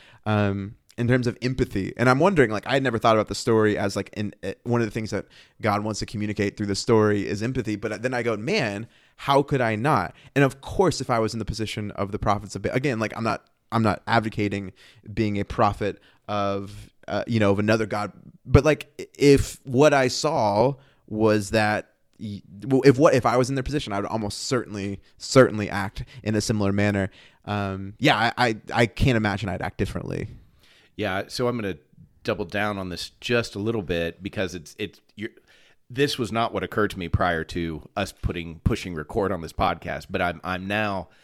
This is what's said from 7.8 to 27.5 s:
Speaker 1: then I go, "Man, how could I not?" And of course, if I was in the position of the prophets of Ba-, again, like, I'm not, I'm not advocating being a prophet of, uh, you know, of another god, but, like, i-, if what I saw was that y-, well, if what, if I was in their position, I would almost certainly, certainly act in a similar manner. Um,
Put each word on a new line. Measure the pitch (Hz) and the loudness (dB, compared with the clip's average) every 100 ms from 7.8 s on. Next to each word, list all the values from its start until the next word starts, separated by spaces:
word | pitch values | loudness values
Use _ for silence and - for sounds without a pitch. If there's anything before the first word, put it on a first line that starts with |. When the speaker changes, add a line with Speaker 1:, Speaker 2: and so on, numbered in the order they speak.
| 107 104 | -6 -4
Speaker 1:
then | 120 | -4
I | 127 | -2
go, | 117 107 | -2 -2
"Man, | 113 214 120 101 117 _ _ _ | -2 -2 -2 -4 -10 _ _ _
how | - 139 | 2 2
could | 143 139 | 4 0
I | 120 | 0
not?" | 107 127 127 87 - - - | 0 0 0 0 -8 -8 2
And | |
of | 139 - | 2 0
course, | - - 190 135 | -4 2 2 0
if | 131 | -2
I | 120 | 0
was | 110 | 0
in | 113 | -2
the | |
position | 104 107 107 - 104 | -6 -4 -6 -6 -8
of | - 98 | -6 -6
the | 104 | -2
prophets | - 101 104 | -2 -2 -4
of | 98 | -6
Ba-, | 98 | -2
again, | 127 143 113 | -2 -2 -2
like, | 110 - | -4 -2
I'm | |
not, | 113 - - _ _ | -4 -4 -8 _ _
I'm | 117 | 0
not | 110 92 - | 2 0 2
advocating | 113 110 - 104 101 95 - - _ - | 2 2 0 -2 -2 -6 -14 -20 _ -10
being | 104 110 101 | -2 0 0
a | |
prophet | 101 - 107 101 104 - _ _ - | -2 2 2 2 -4 -6 _ _ -6
of, | 104 101 98 101 104 107 _ - | -2 -2 -2 -6 -14 -20 _ -8
uh, | 101 - | -6 0
you | 113 | 2
know, | 104 | 4
of | 101 | 4
another | 104 110 107 | 4 2 2
god, | 104 104 - - - - | -4 -6 -10 -20 -20 2
but, | 135 | 4
like, | 139 147 - - | 6 2 -4 -16
i-, | 90 - | -16 2
if | 143 139 - - | 6 6 4 -6
what | - 123 151 | -2 4 6
I | 143 127 | 6 2
saw | - 156 156 107 101 123 139 _ _ _ | 0 -2 0 2 4 2 0 _ _ _
was | 107 110 107 98 | 2 4 4 2
that | 110 107 104 - _ _ _ | 0 2 0 -4 _ _ _
y-, | 110 101 - 98 107 | -12 -12 -14 -14 0
well, | 131 | 6
if | 135 127 | 6 8
what, | 156 | 6
if | 131 117 | 6 4
I | 123 | 2
was | 123 | 2
in | 135 | -2
their | |
position, | 127 143 123 | -4 -6 -4
I | 101 | -4
would | 101 | -4
almost | 110 104 - | -4 -4 -6
certainly, | - 127 - 104 98 98 - _ | -2 -2 -2 -6 -6 -8 -12 _
certainly | - 135 123 107 101 | 4 8 8 4 -4
act | 95 98 - 123 131 | -4 -6 -8 -14 -10
in | - 107 | -4 -2
a | |
similar | - 107 98 | 0 0 0
manner. | 101 104 101 95 - - _ | 2 2 2 -2 -6 -20 _
Um, | - | -8